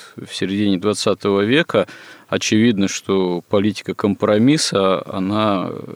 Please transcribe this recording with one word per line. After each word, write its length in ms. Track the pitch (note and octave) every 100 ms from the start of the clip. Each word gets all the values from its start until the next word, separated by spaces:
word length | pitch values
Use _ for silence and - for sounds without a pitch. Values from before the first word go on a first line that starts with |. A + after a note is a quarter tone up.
| - -
в 180 | -
середине 460 | - F#2+ G2+ G#2 F#2
двадцатого 600 | G#2 G2 A2 F#2 G2+ G2
века 460 | G#2 C#3+ E3+ G#2 F2+ - - - -
очевидно, 580 | F#2+ - G#2+ A#2 G2+ G2
что 560 | - - G2 F#2 F2 -
политика 460 | G2+ G#2 G2 -
компромисса, 1080 | F2+ G#2 F#2+ G#2 G#2+ B2 D#3 - G2 F#2+ F2 -
она 640 | G2 F#2+ G#2+ A2 F#2+ F2 - -